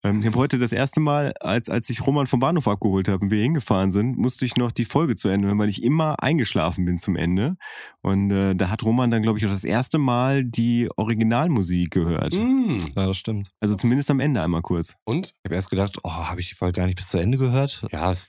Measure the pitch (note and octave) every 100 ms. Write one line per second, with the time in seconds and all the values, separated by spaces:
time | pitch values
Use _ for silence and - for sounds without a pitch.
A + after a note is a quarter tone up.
0 | G#2 G#2 G#2+ A2 C#3 C3 A#2+ B2+ C3+ -
1 | D3+ D3 C#3 - - G#2+ - G#2+ - A#2
2 | - C#3+ C3+ A#2+ C3 F3 A#2+ G2+ G#2 F#2+
3 | F#2+ F#2+ G2+ G#2 A#2 D#3+ - G2 F#2+ F#2+
4 | A#2 C3 B2 - B2+ - A#2+ - A#2 D3
5 | D#3+ G#2+ G#2 G2+ G2 G#2 G#2 G2+ - D#3
6 | D#3 D3 - D#3+ C#3 - E2 E2 F2 F2
7 | - D#2 E2 F2+ B2 F#3 - - - _
8 | - G2 G3+ G2 G2 F#2 F#2 A2 G#2+ A#2+
9 | B2 A2+ G#2+ G#2 G#2 G2 G2 G#2+ C3 D#3
10 | C3+ A#2+ C3 C#3 B2+ A#2 A#2 A#2+ A#2+ -
11 | G#2+ A2+ A2 A#2 E3+ B2+ F2 F2 F2 F#2+
12 | E2+ E2 - F#3 A#3+ C4+ A#3 A#2 D#2+ D2
13 | F#2+ F#2+ - G#2+ G2 _ G#2 G#2 A#2+ B2+
14 | C#3+ C#3+ C#3+ B2 E2 E2 E2 F2 E2 -
15 | - C#3 F#3+ _ - F2 F#2+ F#2+ G2 -
16 | - E2 E2+ F2+ F2+ - F#2 F2 F#2 F#2
17 | - F#2+ F#2 C3 C3 B2+ C#3 - - D2+
18 | F2 F#2